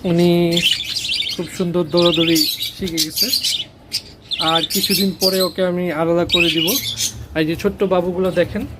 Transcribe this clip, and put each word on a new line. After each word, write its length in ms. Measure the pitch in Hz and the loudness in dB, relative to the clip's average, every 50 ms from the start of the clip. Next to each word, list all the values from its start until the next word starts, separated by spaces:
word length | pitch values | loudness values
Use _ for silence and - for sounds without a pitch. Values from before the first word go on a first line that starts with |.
| - | 2
উনি 560 | 185 170 170 175 175 175 170 175 170 170 - - - - - - - - - - - - - - - - | 2 4 6 6 6 6 4 4 4 2 2 2 2 0 0 -4 -6 -6 -6 -4 -4 -2 -2 -2 -4 -4
খুব 100 | - 175 160 - | -6 -6 -8 -4
সুন্দর 280 | - 185 175 165 180 175 | -4 -2 0 0 0 0
দৌড়াদৌড়ি 520 | 147 151 175 175 175 165 165 165 165 165 | 2 2 4 4 4 4 4 2 4 4
শিখে 500 | 160 151 - - - - - - - 196 | 2 2 0 -2 -6 -8 -10 -8 -6 -6
গেছে। 400 | 180 165 160 147 156 - - - 254 - - - - - - - - - - - - - - - - - - - - - - | -4 -2 -2 -4 -2 -2 -2 -2 0 0 -2 0 -2 -2 -4 -6 -10 -14 -20 -14 -10 -10 -10 -10 -10 -20 -20 -10 -8 -6 -2
আর 220 | 170 160 165 165 | 0 0 2 0
কিছুদিন 500 | 165 - - 190 - - 202 - 202 196 165 - | 0 0 -2 -2 0 0 0 0 0 0 0 0
পরে 220 | 190 185 190 185 | 0 2 2 2
ওকে 220 | 185 175 - - 185 | 0 0 0 0 0
আমি 280 | 180 175 180 180 175 | 0 0 0 -2 -2
আলাদা 320 | 147 151 165 165 170 170 170 | 0 0 2 2 2 2 2
করে 260 | - - 175 175 165 | 2 2 2 2 2
দিব। 260 | 156 165 160 175 240 - - - - - - - - - - - - | 2 0 0 0 -2 -2 -4 -6 -6 -4 -6 -6 -6 -8 -14 -6 -2
আর 60 | 160 | -2
এই 60 | 160 | 0
যে 100 | 156 170 | 0 -2
ছোট্ট 280 | - - 202 196 - 202 | -2 -2 -4 -2 0 0
বাবুগুলো 460 | 185 185 180 170 185 180 180 185 185 | 2 2 0 0 0 -2 -2 -2 0
দেখেন 360 | 160 175 170 165 - 208 269 294 - | 0 0 -2 0 -2 -8 -8 -8 -10